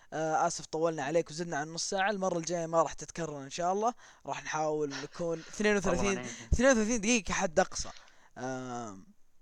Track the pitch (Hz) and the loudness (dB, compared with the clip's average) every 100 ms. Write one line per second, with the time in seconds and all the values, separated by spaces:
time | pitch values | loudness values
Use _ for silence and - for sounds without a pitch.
0 | - 147 160 156 165 - - 156 165 160 | -10 -4 0 2 2 0 -6 0 0 0
1 | 135 170 160 151 175 156 156 165 - 196 | 0 0 0 -4 -4 -4 -4 -6 -4 0
2 | 190 202 190 175 165 175 165 165 - - | 0 2 0 0 -2 -2 2 4 2 0
3 | 151 - 160 147 135 156 175 196 226 247 | -10 -8 -6 -8 -10 -4 0 2 0 -2
4 | - - - 139 - 156 156 151 147 139 | -10 -16 -8 -8 -4 -2 0 0 -2 -4
5 | 143 - 170 160 - - 208 202 190 175 | -10 -6 -4 -4 -6 0 2 4 2 2
6 | 196 190 - - - - 254 233 208 240 | 2 0 -4 -12 0 4 6 6 4 2
7 | 196 240 - 180 190 156 185 - - - | 2 2 2 0 2 2 2 0 -8 -10
8 | - - - - 127 131 127 120 113 98 | -20 -20 -20 -10 -6 -6 -6 -8 -8 -12
9 | 131 - - - | -18 -20 -20 -20